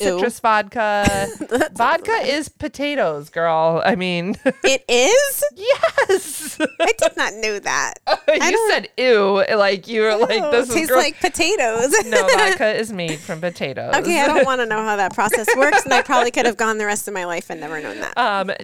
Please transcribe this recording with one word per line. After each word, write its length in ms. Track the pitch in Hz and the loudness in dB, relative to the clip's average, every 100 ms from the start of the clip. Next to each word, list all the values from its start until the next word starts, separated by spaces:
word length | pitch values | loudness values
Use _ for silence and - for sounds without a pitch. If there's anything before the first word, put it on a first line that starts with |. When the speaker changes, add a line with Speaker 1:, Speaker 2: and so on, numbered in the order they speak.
| - 180 | -2 0
Speaker 1:
citrus 220 | 240 233 | -2 0
vodka. 680 | 226 214 208 247 214 208 202 196 196 | 0 2 0 -2 0 2 2 0 -4
Speaker 2:
<laughs> 140 | 427 311 | -6 -4
That's 300 | 240 311 190 | -2 -2 0
Speaker 1:
Vodka 320 | 240 330 - | 0 0 0
Speaker 2:
awesome. 160 | 453 269 | -2 -2
Speaker 1:
is 200 | 294 302 | -4 -6
potatoes, 800 | _ 302 - 285 285 190 147 151 | _ -10 -6 -4 0 -2 -2 -8
girl. 500 | - 170 156 160 165 - | -2 0 2 2 2 0
I 80 | |
mean, 400 | 175 185 175 175 233 | 0 -2 -2 -4 -2
<laughs> 40 | 269 262 | -2 0
Speaker 2:
It 200 | - 269 - | 0 0 2
is? 560 | 240 262 494 571 508 587 | 2 6 4 2 -2 -4
Speaker 1:
Yes. 1040 | 370 427 554 659 - 508 370 311 277 311 - 311 - | -4 -2 0 2 0 2 0 -2 -12 -12 -4 -4 0
Speaker 2:
I 120 | 339 466 | 0 2
did 180 | 640 - | 0 0
not 160 | 254 | -4
know 240 | 202 220 202 | -2 -4 -4
that. 340 | - 131 131 - - | -4 -2 -2 -6 -2
Speaker 1:
<laughs> 120 | 302 - | -2 2
You 80 | 302 | 2
Speaker 2:
I 80 | 320 | 2
don't 180 | 427 440 | 2 2
Speaker 1:
said, 200 | 311 196 - | 0 -2 -2
"Ew," 480 | 254 220 196 196 - 220 | 4 4 4 2 2 2
like, 320 | 196 196 - | 2 0 -4
you 140 | 226 | 0
were 140 | 214 214 | 0 2
like, 240 | 233 220 | 2 0
Speaker 2:
Ew, 100 | 311 | 2
Speaker 1:
"This 160 | 240 247 | 0 2
is 60 | |
Speaker 2:
tastes 140 | 330 320 | 0 2
Speaker 1:
gro-" 100 | 262 | 2
Speaker 2:
like 200 | 302 311 | 2 0
potatoes. 760 | 359 - 330 403 247 226 254 403 | -4 0 0 2 0 0 2 2
<laughs> 40 | 453 | 2
Speaker 1:
No, 220 | 453 571 | 2 4
vodka 480 | 508 403 381 220 208 | 4 2 2 0 0
is 140 | 220 | -4
made 260 | 196 170 156 | -6 -6 -6
from 220 | - 160 | -8 -6
potatoes. 520 | 175 175 160 131 117 - | -6 -6 -8 -6 -2 -2
Speaker 2:
Okay, 240 | - 339 | 0 0
I 60 | 285 | 2
don't 160 | 311 269 | 2 2
wanna 200 | 254 226 | 2 -2
know 180 | 214 | -2
how 100 | 220 208 | -2 0
that 180 | 185 | -2
process 340 | 220 214 240 220 - | 0 0 0 0 2
works, 260 | 285 339 | 4 2
and 80 | 269 | 2
I 100 | 262 | 0
probably 280 | - 262 240 | 2 0 2
Speaker 1:
<laughs> 20 | |
Speaker 2:
could 140 | 277 240 | 0 0
have 100 | 214 | 0
gone 220 | 226 214 | -2 0
the 80 | 208 | -2
rest 220 | 208 - | -4 -6
of 60 | |
my 100 | 202 | -6
life 260 | 175 170 - | -6 -6 -8
and 100 | 170 | -12
never 200 | 156 160 | -10 -10
known 180 | - 214 | -10 -8
that. 160 | - - | -8 -2
Speaker 1:
Um, 360 | 240 196 190 - | 0 0 -4 -6